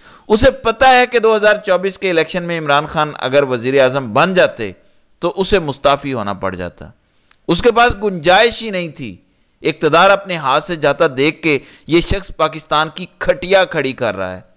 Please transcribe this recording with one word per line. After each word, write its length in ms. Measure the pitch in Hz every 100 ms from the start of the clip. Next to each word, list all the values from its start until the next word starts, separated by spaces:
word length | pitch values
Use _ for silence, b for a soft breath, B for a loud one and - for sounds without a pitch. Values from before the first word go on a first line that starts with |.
| b b -
اسے 220 | 214 262
پتہ 340 | 262 226 226
ہے 220 | 262 247 247
کہ 120 | 240
دو 180 | 220 220
ہزار 180 | 208 208 196
چوبیس 320 | 180 190 190
کے 120 | 190
الیکشن 320 | 165 156 180
میں 160 | 170 165
عمران 280 | 151 143 151
خان 260 | 165 151 -
اگر 240 | 131 139
وزیر 400 | 139 123 120 135
اعظم 300 | 131 139 123
بن 220 | 110 175
جاتے 380 | 180 151 - 104 90 _ _ _ _
تو 140 | 175 190
اسے 220 | 190 196
مستعفی 540 | 156 131 143 139 143
ہونا 200 | 127 101
پڑ 220 | 95 95
جاتا۔ 360 | 90 87 - 78 _ _ _ _ _ -
اس 140 | 170
کے 100 | 240
پاس 220 | 226 240 196
گنجائش 600 | 208 180 151 190 233 -
ہی 80 | 220
نہیں 180 | 190 170
تھی۔ 280 | 143 123 90 _ _ _ _
اقتدار 480 | 151 151 156 156 196
اپنے 260 | 196 190 170
ہاتھ 280 | 139 147
سے 120 | 156 170
جاتا 280 | 143 139 165 127
دیکھ 260 | 147 156
کے 160 | 160 139 B B -
یہ 140 | 170
شخص 300 | - 202 185 -
پاکستان 520 | 156 151 - 151 156
کی 120 | 156 180 _
کھٹیا 460 | - 180 180 190
کھڑی 280 | 180 165 135
کر 240 | 123 117 95
رہا 200 | 92 92
ہے۔ 40 | -